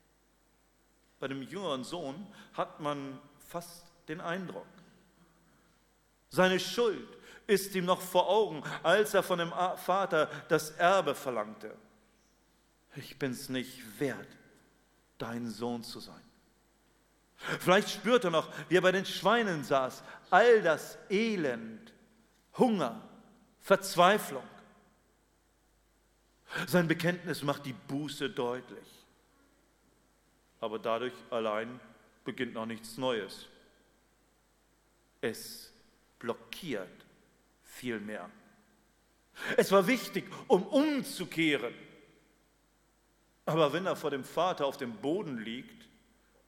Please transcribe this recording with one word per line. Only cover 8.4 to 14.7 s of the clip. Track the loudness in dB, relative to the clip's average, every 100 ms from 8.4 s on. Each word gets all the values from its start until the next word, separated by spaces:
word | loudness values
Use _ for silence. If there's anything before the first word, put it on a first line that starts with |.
| 2 -2 -8 -2
als | 4 4 4
er | 2
von | 2 0
dem | -2
A-, | -2 -2 -2
Vater | 0 0 2 2 2 -2 0
das | 0 0
Erbe | 2 4 6 4 -2
verlangte. | -2 -4 -4 -8 -14 -16 -20 _ _ _ _ _ _ _ _ _ _ -18
„Ich | -16 -8
bin's | -6 -6 -6
nicht | -6 -8 -12 -14 -6
wert, | -4 -4 -12 -20 -20 -20 _